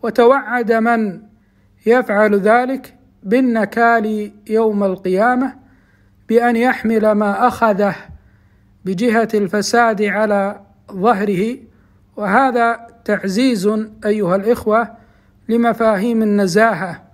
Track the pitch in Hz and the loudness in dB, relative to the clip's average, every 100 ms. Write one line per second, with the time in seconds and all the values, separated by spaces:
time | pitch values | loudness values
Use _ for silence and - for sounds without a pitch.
0 | 233 220 240 269 269 247 226 226 226 233 | -4 2 4 4 0 -4 0 0 2 0
1 | 214 170 - _ _ _ _ _ - 240 | -2 -6 -16 _ _ _ _ _ 0 0
2 | 233 202 214 202 196 233 254 269 - - | 2 2 2 2 2 2 2 -6 -10 -20
3 | _ _ 196 233 254 226 202 226 233 233 | _ _ -2 0 2 0 -2 0 2 2
4 | 214 214 208 - - 220 220 208 196 185 | 0 -4 -8 -12 -4 0 0 0 -2 -2
5 | 185 185 226 247 262 - _ _ _ _ | -4 0 0 0 -2 -8 _ _ _ _
6 | _ _ _ 220 240 233 247 - 220 220 | _ _ _ 2 2 2 0 0 -2 0
7 | 214 208 208 196 240 247 226 196 202 170 | 2 2 0 0 0 2 0 2 0 -2
8 | - - _ _ _ _ _ _ 185 185 | -12 -20 _ _ _ _ _ _ -8 -2
9 | 240 226 220 214 202 214 202 233 233 208 | 0 0 0 -2 -2 -2 0 0 2 0
10 | 208 202 214 202 196 202 - _ - 202 | -2 -2 0 0 -2 -6 -18 _ -16 -4
11 | 202 208 202 185 220 254 - _ _ _ | 0 0 0 -2 -2 -6 -14 _ _ _
12 | _ - 208 202 269 240 233 226 - - | _ -8 0 2 2 0 0 -2 -10 -18
13 | - 208 196 190 262 226 196 214 214 - | -6 -4 -2 0 0 0 -2 -2 -6 -8
14 | 214 214 185 190 202 233 - 214 226 - | -4 -2 0 -2 0 -2 0 0 0 -8
15 | _ _ _ _ - 233 233 226 220 208 | _ _ _ _ -4 0 0 0 0 0
16 | 226 226 220 202 196 180 226 202 190 165 | 0 0 0 0 0 2 0 0 -8 -10
17 | - | -18